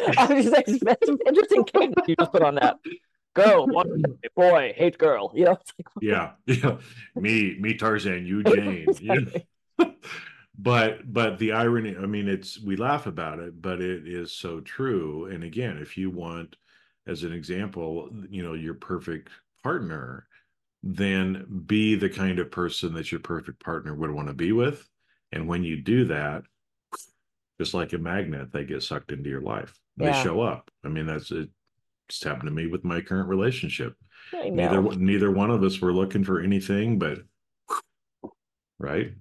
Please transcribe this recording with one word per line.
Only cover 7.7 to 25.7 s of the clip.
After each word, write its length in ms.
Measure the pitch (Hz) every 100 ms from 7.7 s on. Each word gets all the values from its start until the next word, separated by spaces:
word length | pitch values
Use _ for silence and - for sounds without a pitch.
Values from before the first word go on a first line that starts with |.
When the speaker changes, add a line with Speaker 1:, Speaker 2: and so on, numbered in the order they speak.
Speaker 2:
Tarzan, 540 | 113 113 107 98 90 90
you 160 | 98
Speaker 1:
<laughs> 100 | 107
Speaker 2:
Jane. 400 | - 101 90 80 -
You 200 | - -
know? 100 | - - - _ _ -
Speaker 1:
Exactly. 160 | 349 - -
Speaker 2:
<laughs> 40 | - - - _ -
But, 560 | 104 120 110 - 127
but 280 | 110 113 95
the 140 | 110
irony, 420 | 110 117 117 110 90
I 80 | 98
mean, 220 | 104 101
it's, 320 | 98 - -
we 140 | 104 95
laugh 320 | 123 147 110
about 320 | 80 80 78
it, 200 | 85 85
but 220 | 90 90
it 260 | 90 90 78
is 240 | 87 85
so 280 | - 90 82
true. 640 | - - 131 101 80 76 92
And 180 | 90
again, 360 | 85 87 123 76
if 180 | 76 -
you 140 | 95
want, 440 | 87 85 85 82 _ _ _ _ _ -
as 160 | 82
an 100 | 82
example, 800 | 85 80 90 104 90 80 82 - 110 92
you 140 | 98
know, 100 | 87
your 220 | 80 80 71
perfect 540 | - 90 82 80 - - _ _
partner, 640 | 135 170 85 80 64 - - _ _ _ _ _
then 800 | 95 92 101 95 95 95 - 92 80
be 300 | 107 107 104
the 140 | 95
kind 280 | 95 95 90
of 140 | 85
person 420 | - 87 - 87
that 180 | 82 80
your 80 | 80
perfect 420 | - 82 - -
partner 320 | - 80 73 73
would 160 | 78
want 160 | 73 71
to 60 | 69
be 160 | 85
with. 360 | 113 127 143 - _ _ _ _
And 160 | 78 80
when 160 | 87
you 140 | 85